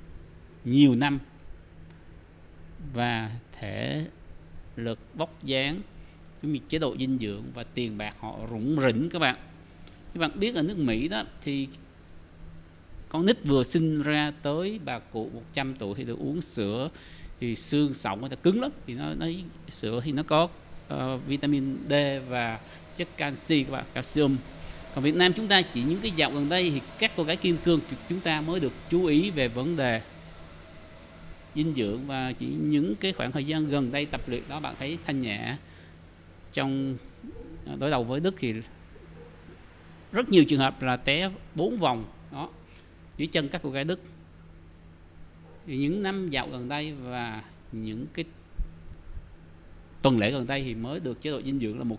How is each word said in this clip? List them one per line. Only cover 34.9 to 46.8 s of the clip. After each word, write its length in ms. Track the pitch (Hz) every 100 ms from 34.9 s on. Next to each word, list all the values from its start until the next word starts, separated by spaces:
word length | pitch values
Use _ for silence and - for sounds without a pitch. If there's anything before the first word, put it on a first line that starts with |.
| 165 160
Thanh 160 | 139
Nhã 360 | 117 104 117 139 - - - - - - - - -
trong, 440 | 143 135 135 135 127 - - - - - - -
ờ, 100 | 143
đối 120 | 139
đầu 140 | 135
với 160 | 117 135
Đức 140 | 180 190
thì 160 | 123 110 117 - - - - - - - - - - - - - -
rất 160 | 196 247
nhiều 160 | 185
trường 160 | 143 139
hợp 220 | 135 -
là 140 | 131 123
té 340 | 135 147 190 196 -
bốn 220 | - 196 233
vòng 280 | 151 113 104 - -
đó 180 | 139 123 - - - - - - -
dưới 100 | 156
chân 220 | 165 139
các 120 | 131
cô 80 | 143
gái 140 | 135
Đức. 160 | 151 185 - - - - - - - - - - - - - - - - -
Thì 100 | 135
những 260 | 143 196
năm 280 | 190 196 180
dạo 180 | 135 123
gần 200 | 127 123
đây 240 | 147